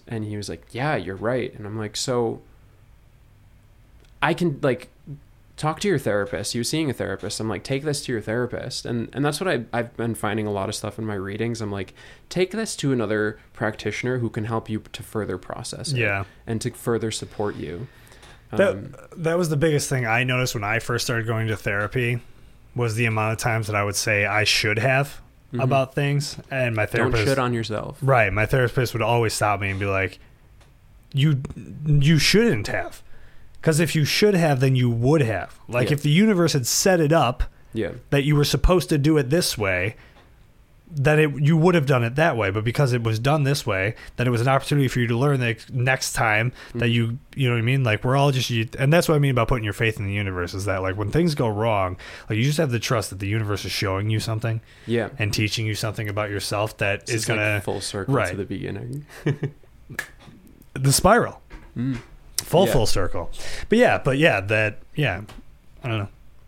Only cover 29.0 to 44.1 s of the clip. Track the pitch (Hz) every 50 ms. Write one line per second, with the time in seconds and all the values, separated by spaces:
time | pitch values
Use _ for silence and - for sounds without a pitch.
29 | 110 110 120 120 113 104 - - 113 104 101 98 101 98 98 95 101 101 95 95
30 | 95 95 - - - - - - - - - - - - - - - - - -
31 | - - - 135 139 160 147 127 143 - - - - - 101 131 151 156 147 143
32 | 135 156 165 139 - - - 208 233 226 147 101 98 - - 95 - 330 - -
33 | - - - - - - - - - - - - - 165 156 151 175 - - 160
34 | 143 - - - 208 208 196 170 170 151 139 123 135 135 131 127 123 120 117 117
35 | 120 135 160 160 127 110 101 85 - - - - - - 110 123 123 - 151 143
36 | - 147 147 180 220 220 202 170 170 160 - 143 117 - - - - 196 185 165
37 | 156 143 165 165 131 117 - - - - - - - - - 110 98 85 - 123
38 | - - 147 139 135 151 147 143 143 - - 135 - - 185 180 - - 165 147
39 | 135 156 160 151 139 123 160 175 165 - - - 104 95 92 90 92 107 - -
40 | - - - - - - - - - - - _ - _ - - - - 170 143
41 | 127 151 151 151 156 147 139 127 147 147 165 156 160 185 175 170 139 135 135 120
42 | 117 117 127 151 160 170 131 113 101 95 95 110 107 120 113 - 147 123 123 120
43 | 113 113 110 110 120 139 151 156 139 135 143 143 - 113 98 95 95 110 120 -
44 | - -